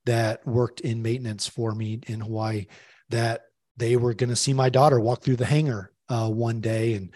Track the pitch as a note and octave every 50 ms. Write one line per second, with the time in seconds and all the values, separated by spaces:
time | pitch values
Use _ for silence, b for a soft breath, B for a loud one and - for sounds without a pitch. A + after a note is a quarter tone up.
0 | _ A#2+ A#2 A#2 A2+ A2 A2+ - - C3 A2+ B2 A#2+ - - - - B2+ A2+ A#2
1 | A2+ A2+ B2 C3 B2 A2 G#2+ G2+ - - - A#2+ A2+ A2+ G#2+ A2 A2 G#2+ A2 B2
2 | - - A2 A2 G#2+ G#2+ A2 A2 A2 A2 G#2+ G#2 F#2+ b b b b b b b
3 | b - A#2 A#2 A#2 A2+ A2+ - - _ _ _ _ _ _ - A#2+ A#2 B2 A#2+
4 | A#2+ A#2+ A2 - B2+ A#2+ A#2+ - - C#3 C3+ C3 C3 B2+ B2 C3 C#3+ D3+ C3+ A#2
5 | G#2+ A#2+ B2 - - C3+ B2+ A#2 B2 F#2+ C#3+ D3+ D#3 C#3 A2+ G2+ F#2 - _ _
6 | _ - A#2+ A2+ A2+ A2 A2 A2+ A#2 A#2 A#2 A2+ G#2+ A2+ A2 A2 A2+ A#2 A2 G2
7 | F#2+ E2+ B